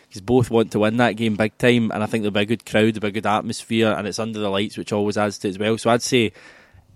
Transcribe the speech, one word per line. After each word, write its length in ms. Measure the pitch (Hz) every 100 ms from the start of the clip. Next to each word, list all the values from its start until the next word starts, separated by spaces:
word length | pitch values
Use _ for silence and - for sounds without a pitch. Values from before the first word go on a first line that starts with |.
| _
'cause 80 | 104
both 280 | 95 127 120
want 220 | 113 110
to 80 | 110
win 180 | 107 117
that 180 | 120 107
game 200 | 113 104
big 200 | 110 -
time, 320 | 123 120 113
and 100 | 98
I 60 | 107
think 160 | 113
there'll 100 | 104
be 80 | 101
a 40 | 104
good 200 | 113 -
crowd, 300 | 110 110 110
there'll 60 |
be 180 | 104 104
a 20 |
good 60 | 101
atmosphere, 640 | 104 107 110 - 113 110 82
and 120 | 104
it's 100 | 104
under 200 | 113 110
the 100 | 104
lights, 280 | 98 104 -
which 140 | 87
always 240 | 107 104 104
adds 220 | 104 98
to 100 | 107
it 40 |
as 80 | 95
well. 180 | 104 113
So 140 | 117
I'd 100 | 120
say, 320 | - 127 107 - - - _ _ _